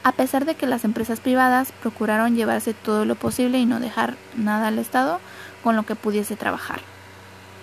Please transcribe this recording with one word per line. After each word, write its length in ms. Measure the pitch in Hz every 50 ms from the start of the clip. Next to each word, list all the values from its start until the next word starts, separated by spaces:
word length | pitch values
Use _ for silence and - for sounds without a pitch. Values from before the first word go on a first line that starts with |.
| -
A 80 | 262
pesar 340 | 262 - 262 262 - 269 277
de 80 | 320 320
que 140 | - -
las 180 | 262 254 233 -
empresas 340 | 214 220 - 220 226 226 226
privadas 540 | - 269 254 262 254 254 247 254 262 262 - -
procuraron 540 | - 226 214 - 220 214 214 214 226 240 233
llevarse 400 | 233 220 214 226 220 - 240 220
todo 300 | - - - 214 214 214
lo 100 | 220 233
posible 420 | 214 - 226 220 - 254 247 247
y 80 | 262 247
no 140 | 226 247 233
dejar 380 | 240 226 208 233 233 233 247 - - - -
nada 320 | 233 214 208 208 214 226
al 100 | 220 220
Estado 420 | 226 233 - - 254 262 285 330 370 - - - - - - - - -
con 120 | 233 226
lo 120 | 220 214
que 80 | - 220
pudiese 400 | 220 - 214 202 208 202 - 214
trabajar. 460 | 202 - 101 92 - - - - - - - - - - - - - - - - - - - - -